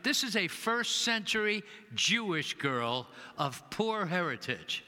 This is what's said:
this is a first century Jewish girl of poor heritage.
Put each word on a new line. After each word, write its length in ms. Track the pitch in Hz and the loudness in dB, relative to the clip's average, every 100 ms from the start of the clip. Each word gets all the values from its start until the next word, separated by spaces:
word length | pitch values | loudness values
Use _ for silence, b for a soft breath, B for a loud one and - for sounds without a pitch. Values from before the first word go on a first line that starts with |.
this 220 | 269 294 | 0 2
is 100 | 262 | 2
a 140 | 214 170 | 2 0
first 540 | - 226 233 226 - | 0 0 0 2 0
century 600 | 240 226 190 220 214 208 - B B | 2 0 0 2 2 0 -4 B B
Jewish 600 | 110 - 226 214 160 139 | 0 4 4 2 0 -2
girl 520 | - 143 127 117 127 120 B B B | -2 0 2 2 0 -4 B B B
of 260 | 143 123 - | -2 -2 -6
poor 360 | - 220 220 180 | -2 0 0 0
heritage. 760 | 180 165 120 - 104 - - | 2 0 -2 -2 -4 -2 -6